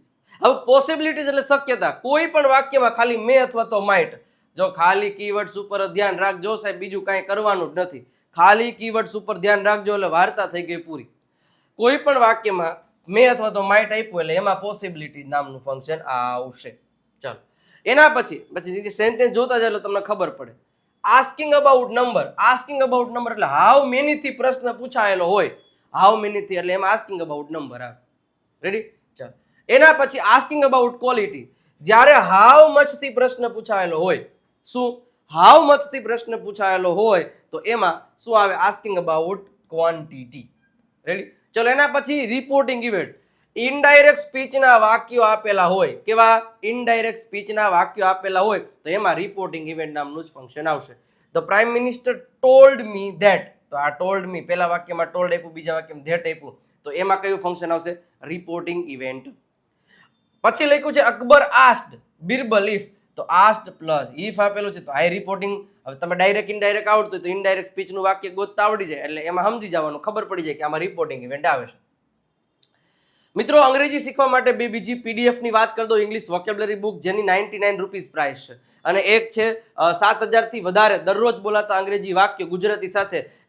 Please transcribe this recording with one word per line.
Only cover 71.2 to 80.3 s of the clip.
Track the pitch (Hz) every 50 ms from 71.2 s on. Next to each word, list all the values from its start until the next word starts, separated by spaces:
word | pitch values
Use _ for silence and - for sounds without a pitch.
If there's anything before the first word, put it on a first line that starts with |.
| 120
ઇવેન્ટ | 123 139 143 156
આવે | 170 147 127 120
છે. | 117 - _ _ _ _ _ _ _ _ _ _ _ _ _ _ _ _ _ - - _ _ _ _ _ _ _ _ _ _ _ _ -
મિત્રો, | 202 240 247 294 294
અંગ્રેજી | 285 262 269 277 285 294 285 285
શીખવા | 214 262 - - 277
માટે | 262 254 254 240 247 233
બે | 214 240 233
બીજી | 202 233 180 214 247
પી | 240 - 226 226
ડી | 220 240
એફ | 240 240 240
ની | 240 233
વાત | 214 220 226 226 -
કરી | 220 226
દો, | 220 226
ઇંગ્લિશ | 214 208 208 214 220 - -
વોકેબ્યુલરી | 170 180 180 220 208 202 214 202 214
બુક, | 196 202 214 196 165
જેની | 139 185 190 214 208
નાઇન્ટી | 190 185 196 208 214 214 196
નાઇન | 202 202 202 180
રૂપીસ | 190 190 196 190 - - -
પ્રાઇસ | 156 147 139 131 131 - -
છે, | 120 - _ _ _ _ -
અને | 156 180 196
એક | - 190 214 226 226 226
છે, | - 220 214 226 220 220 - _ _
અ, | - 156 170 165
સાત | 170 202 208 220 226 226
હજાર | 214